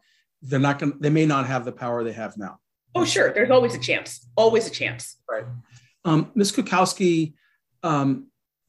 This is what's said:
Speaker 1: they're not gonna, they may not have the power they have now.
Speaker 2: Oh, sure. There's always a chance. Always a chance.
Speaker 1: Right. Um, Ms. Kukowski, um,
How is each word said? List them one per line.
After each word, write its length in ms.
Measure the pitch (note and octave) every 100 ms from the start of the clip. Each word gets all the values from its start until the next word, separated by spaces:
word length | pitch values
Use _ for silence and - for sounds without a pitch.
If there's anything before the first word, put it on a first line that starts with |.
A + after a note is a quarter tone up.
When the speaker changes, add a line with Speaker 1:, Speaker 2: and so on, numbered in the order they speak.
| _ _ _ _
Speaker 1:
they're 180 | C3+ C3+
not 200 | C#3 C#3
gonna, 140 | D3 C#3+
they 120 | D3
may 160 | D#3 D#3
not 200 | C#3 D#3
have 200 | C3 A#2+
the 60 |
power 300 | - B2 A#2+
they 100 | A#2
have 260 | G#2+ G#2+ G2+
now. 220 | F#2+ - _ _ _
Speaker 2:
Oh, 100 | F4+
sure. 300 | E4+ G4 -
There's 160 | G3+ B3
always 240 | B3+ A#3+
a 40 | -
chance. 480 | - A#2 - - - -
Always 300 | A3+ A3 -
a 40 |
chance. 460 | - A#2 - - - -
Speaker 1:
Right. 160 | A2+ A#2 B2 - - _ _ F3
Um, 240 | D#3 -
Ms. 180 | - G3+
Kukowski, 840 | - G3 F#3 F#3 - F#3 E3 D#3 - _ _ _ _
um, 460 | E3+ D3 C#3 C3 - _ _ _